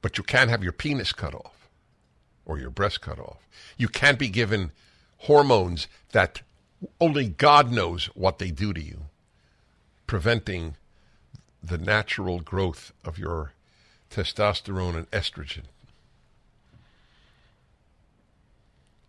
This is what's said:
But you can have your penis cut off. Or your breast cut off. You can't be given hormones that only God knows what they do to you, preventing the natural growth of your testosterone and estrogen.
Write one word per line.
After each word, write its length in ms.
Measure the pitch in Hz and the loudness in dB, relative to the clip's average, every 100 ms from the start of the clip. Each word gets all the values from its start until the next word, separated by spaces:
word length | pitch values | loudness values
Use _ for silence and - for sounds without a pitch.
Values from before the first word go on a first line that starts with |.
But 160 | 104 - | -6 -6
you 60 | |
can 240 | - 127 127 | 0 4 4
have 160 | 117 | 2
your 80 | 92 | -2
penis 400 | - 151 139 95 | -4 -4 -2 -4
cut 200 | - 80 | -6 -8
off. 220 | - - _ _ _ _ _ _ _ _ _ - | -10 -18 _ _ _ _ _ _ _ _ _ -10
Or 100 | 76 | -10
your 120 | - | -8
breast 300 | - 101 - | -2 -2 -2
cut 200 | - 80 | -10 -12
off. 260 | - - _ - - - | -14 -18 _ -20 -20 -4
You 100 | 117 | -2
can't 320 | - 139 135 | 2 4 4
be 100 | 131 | 0
given 440 | 98 110 107 85 - _ _ _ _ | 0 0 0 -2 -10 _ _ _ _
hormones 680 | - 147 143 113 90 82 - - _ | 6 6 8 4 4 -4 -8 -14 _
that 320 | 117 92 - - _ _ _ 185 _ | 2 2 -2 -20 _ _ _ -18 _
only 280 | 165 147 117 | 2 2 -2
God 420 | 80 147 147 131 | 2 8 8 6
knows 360 | 117 87 85 - | 2 0 -4 -8
what 260 | - 95 - | 0 0 0
they 100 | 92 | -6
do 220 | 78 104 | -4 -4
to 100 | 85 | -4
you, 200 | 73 71 73 _ _ _ _ _ _ _ _ _ - | -10 -14 -16 _ _ _ _ _ _ _ _ _ -6
preventing 680 | 104 87 117 - 90 82 71 _ _ _ _ _ - _ _ | -2 0 0 -2 -6 -6 -12 _ _ _ _ _ -20 _ _
the 160 | 82 85 | -8 -6
natural 600 | 92 107 104 - 92 87 | 0 0 0 -4 -4 -4
growth 520 | 80 92 95 - - _ | -4 -2 -2 -4 -16 _
of 140 | 80 78 | -14 -8
your 340 | 80 85 76 _ _ _ _ _ _ | -6 -6 -6 _ _ _ _ _ _
testosterone 880 | - 92 - 104 104 - 95 90 82 | -6 -6 0 0 0 -6 -4 -4 -4
and 120 | 82 | -4
estrogen. 520 | 101 - - 73 - - _ - _ _ _ _ _ _ _ _ - _ _ _ _ _ _ _ _ _ _ _ _ _ _ _ _ _ _ _ _ _ _ | -4 -4 -10 -14 -14 -16 _ -20 _ _ _ _ _ _ _ _ -20 _ _ _ _ _ _ _ _ _ _ _ _ _ _ _ _ _ _ _ _ _ _